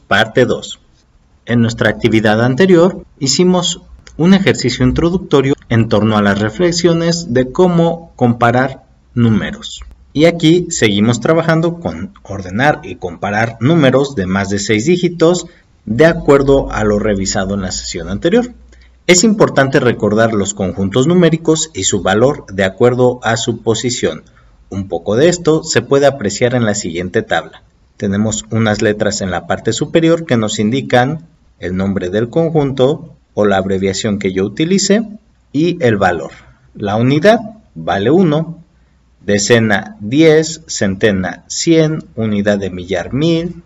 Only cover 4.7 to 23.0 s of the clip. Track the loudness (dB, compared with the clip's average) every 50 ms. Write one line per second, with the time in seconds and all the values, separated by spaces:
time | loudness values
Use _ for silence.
4.7 | -2 0 0 0 2 2 0 0 0 -2 -2 2 2 2 2 2 0 -4 -4 -2
5.7 | 0 0 2 2 2 2 2 2 2 2 2 2 2 2 0 -2 -2 0 0 0
6.7 | 0 2 2 2 2 2 0 -2 -2 -4 -4 -2 0 0 0 0 0 2 2 2
7.7 | 4 2 2 0 0 -4 -10 -14 _ 0 0 0 2 2 2 2 2 2 0 -2
8.7 | -4 -10 _ _ _ _ _ _ -2 0 2 2 2 0 -2 -6 -10 -12 -14 -16
9.7 | -16 -16 -18 -20 -20 _ -18 _ 0 2 2 2 4 4 4 4 4 4 2 -2
10.7 | -2 0 2 2 2 2 2 2 0 0 0 0 0 2 2 0 0 0 0 -2
11.7 | -4 -6 -8 -8 -8 -8 -10 -12 -14 -16 -16 -12 -12 -12 -10 -8 -4 -2 0 0
12.7 | 0 -2 -4 -12 -12 -10 -10 -10 -10 -8 -6 -4 -2 -2 -2 -2 -4 -2 0 2
13.7 | 4 4 4 4 4 2 0 0 -2 -4 -4 -2 -2 -2 -2 -2 -4 -4 -2 0
14.7 | 0 0 2 2 0 0 0 -2 -2 2 2 2 2 0 -2 -8 -16 _ _ _
15.7 | _ _ _ -4 0 2 4 4 2 2 2 4 4 4 4 4 2 2 0 -2
16.7 | -4 -4 -2 0 0 0 0 0 -2 -2 -2 -4 -4 -4 -4 -4 -4 -6 -6 -6
17.7 | -8 -8 -10 -10 -10 -10 -8 -8 -6 -4 -2 0 2 0 0 -2 -6 -16 -20 -20
18.7 | -20 -20 -20 _ _ _ _ 2 4 4 4 4 4 4 2 2 2 2 0 2
19.7 | 2 2 2 2 0 0 0 0 2 2 2 2 0 -2 -4 -4 -4 -4 -6 -4
20.7 | -4 -4 -4 -2 0 0 2 2 4 4 4 2 2 0 0 0 0 0 -2 -6
21.7 | -8 -6 -4 -4 -2 -2 -2 0 0 2 2 0 0 -2 -8 -8 -4 -2 -2 -2
22.7 | 0 2 2 2 2 4